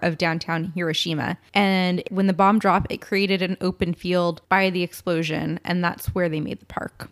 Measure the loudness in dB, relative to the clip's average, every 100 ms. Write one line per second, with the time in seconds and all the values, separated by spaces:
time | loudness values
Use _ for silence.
0 | -2 0 0 0 -2 -4 -4 -4 -2 -2
1 | -2 -2 -2 -6 _ 2 4 4 2 0
2 | -2 0 2 4 4 4 4 2 0 -8
3 | -2 0 2 0 0 -2 -4 -2 -4 -2
4 | 0 2 2 -2 0 2 2 0 -4 -4
5 | -2 -2 0 -2 -4 -4 -2 0 0 -2
6 | -6 -2 -2 -2 -6 -10 -10 -10 -10 -12
7 | -10